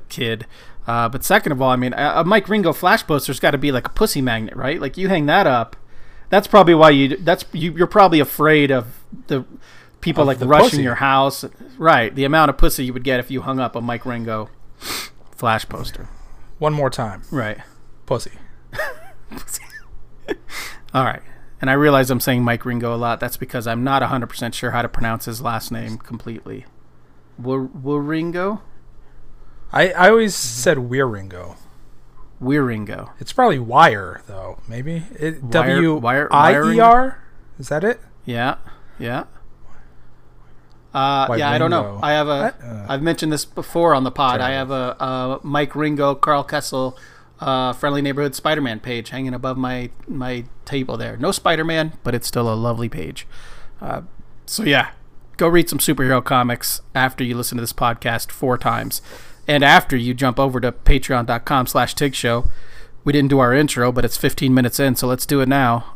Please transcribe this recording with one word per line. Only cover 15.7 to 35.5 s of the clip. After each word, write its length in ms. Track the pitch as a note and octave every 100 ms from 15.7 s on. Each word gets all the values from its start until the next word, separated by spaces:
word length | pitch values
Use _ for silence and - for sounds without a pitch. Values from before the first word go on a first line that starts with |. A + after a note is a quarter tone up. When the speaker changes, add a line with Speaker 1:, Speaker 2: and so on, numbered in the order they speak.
| F2+ - - - - - - - -
Speaker 2:
One 140 | D3+
more 160 | D3+ C3
time. 320 | - A2+ F#2+ -
Speaker 1:
Right. 280 | C#3+ G#2+ G#2 - - - - -
Speaker 2:
Pussy. 260 | A#2 - - - - -
Speaker 1:
<laughs> 580 | - D5 B4+ F#5 - -
Pussy. 320 | - - - A#5 C6+ - - - - - - - - - - -
All 100 | C3
right. 180 | B2 - - - - -
And 80 | C3
I 60 |
realize 360 | C#3 D3 C#3 C3
I'm 80 | B2
saying 220 | - B2
Mike 200 | A#2+ A#2
Ringo 300 | B2+ A#2+ A#2+
a 20 | A#2
lot. 240 | A#2+ A2+
That's 160 | A#2+ -
because 300 | C3 B2+ A2+
I'm 180 | A#2
not 180 | C3+ C3+
a 40 | A#2+
hundred 200 | C3+ A#2
percent 260 | - A#2+
sure 160 | - B2
how 100 | A#2+
to 60 | A#2
pronounce 380 | - A2+ A2+ -
his 140 | A2+
last 280 | A#2 A2+ -
name 280 | A#2 A2+ A2
completely. 680 | - A#2 - A2+ - G#2+ - - - - - - - -
Wa-, 300 | B2 C3+ C3 C#3+
Waringo? 840 | C3+ D3 D3 D#3+ E3+ F3 F#3+ G#3+ - - - - - - - - - - -
Speaker 2:
I, 180 | C#3 F3+
I 180 | F3 F#3
always 240 | A3+ A3
said 440 | - B2 A#2 F3+ D3
Wieringo. 800 | A#2+ C3 C3 G#2 G2+ F2+ F#2 - - - - - - - - -
Speaker 1:
Wieringo. 680 | B2+ D3 C3 A2 G2+ G2 G2+ -
Speaker 2:
It's 120 | -
probably 260 | - B3 C#3
Wire, 640 | A2+ C3 E3 G#2 F2+ - -
though. 320 | F#2+ F#2+ - -
Maybe 360 | A2+ C#3 E3 - -
it, 240 | D3+ D#3
Speaker 1:
Wire, 520 | B2